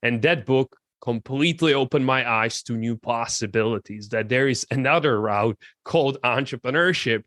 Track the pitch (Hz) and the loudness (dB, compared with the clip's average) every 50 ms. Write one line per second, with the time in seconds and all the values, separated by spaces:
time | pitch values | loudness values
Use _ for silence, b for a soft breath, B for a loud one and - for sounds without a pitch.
0 | - 120 120 117 110 151 170 160 107 - 131 131 135 - - _ _ _ _ _ | 0 0 0 2 2 2 2 2 0 2 2 2 2 0 -4 _ _ _ _ _
1 | - - 120 113 107 - 131 139 147 170 165 165 165 160 143 139 135 123 - 151 | -4 -4 -4 -4 -4 -6 -4 0 2 0 2 2 2 2 4 4 2 2 2 0
2 | 131 127 131 131 127 120 117 110 110 113 110 - - - 120 113 113 117 117 110 | 2 2 2 2 2 0 0 0 0 0 -2 -6 -8 -6 -6 -4 -2 -4 -4 -6
3 | _ - 120 117 113 110 - - - 107 95 113 110 110 117 104 95 - 104 107 | _ -4 -2 -2 -2 -4 -4 -4 -6 -2 0 0 0 2 0 -2 -6 -8 -14 -14
4 | 104 104 113 113 110 107 123 127 135 139 131 117 - - - 127 131 131 147 170 | -14 -6 -4 -4 -2 0 0 2 2 2 0 -2 -4 -4 -4 -2 0 2 2 2
5 | 151 151 123 107 107 110 104 104 104 113 113 B B B B B _ - - 165 | 2 2 0 2 0 0 0 2 2 0 0 B B B B B _ -2 0 2
6 | 151 135 139 135 - 123 120 120 139 131 - 123 _ 127 131 156 170 180 180 - | 2 2 0 -2 -2 -2 0 0 -2 -4 -6 -8 _ -2 0 2 2 2 2 0
7 | - 131 113 110 101 | 0 0 -2 -2 -2